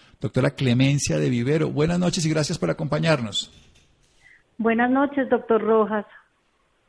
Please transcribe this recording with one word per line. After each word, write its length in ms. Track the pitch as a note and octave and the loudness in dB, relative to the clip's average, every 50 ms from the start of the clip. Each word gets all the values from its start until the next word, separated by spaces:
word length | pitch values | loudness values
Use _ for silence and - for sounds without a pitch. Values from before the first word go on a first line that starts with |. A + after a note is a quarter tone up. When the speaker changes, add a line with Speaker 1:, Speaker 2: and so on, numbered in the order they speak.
| - _ - _ | -20 _ -16 _
Speaker 1:
Doctora 300 | - A#2+ - B2+ B2+ C3+ | -8 -4 -2 0 0 0
Clemencia 640 | - - C#3 B2+ A#2+ B2 C3 C#3 C#3+ C#3+ - - E3 D3+ | -2 0 0 0 2 4 4 2 2 0 0 -2 -2 0
de 120 | D3+ C#3+ | 0 0
Vivero, 420 | B2+ A#2+ A#2+ C3 D3 E3 D#3 C3 | 0 0 0 0 0 0 0 -2
buenas 280 | B2+ C3+ D3+ E3 F3 F3+ | 0 0 0 0 0 0
noches 240 | F3+ F3 - F#3+ D#3 | 0 0 0 -2 -2
y 40 | D#3+ | 0
gracias 300 | D#3 D#3 D3+ - F3+ - | 0 0 -2 -2 -4 -4
por 100 | - E3+ | -2 -4
acompañarnos. 840 | D#3 - E3 C#3+ D3+ D3+ D#3 E3 D#3 C#3 A#2 G#2+ G2 - - - - - - - _ _ _ _ _ _ _ _ _ _ _ - - _ _ _ _ - | -2 -4 -4 -4 -2 -2 2 2 0 0 0 -4 -6 -6 -8 -8 -14 -20 -20 -20 _ _ _ _ _ _ _ _ _ _ _ -20 -20 _ _ _ _ -2
Speaker 2:
Buenas 320 | G#3+ A3+ A3+ A3+ A#3+ B3 | 0 0 2 2 2 2
noches, 400 | B3+ C4+ C#4+ C#4 C#4 C#4 C4 - | 2 2 0 0 0 -4 0 0
doctor 320 | B3+ A3+ A#3 - A#3 A3 | 0 -2 0 0 0 0
Rojas. 440 | G#3 G#3 A3 A3 G#3+ G3 A3 G#3+ G3+ - - - _ _ _ _ _ _ _ _ _ _ _ _ _ | 2 2 2 2 2 2 -2 -6 -6 -8 -16 -20 _ _ _ _ _ _ _ _ _ _ _ _ _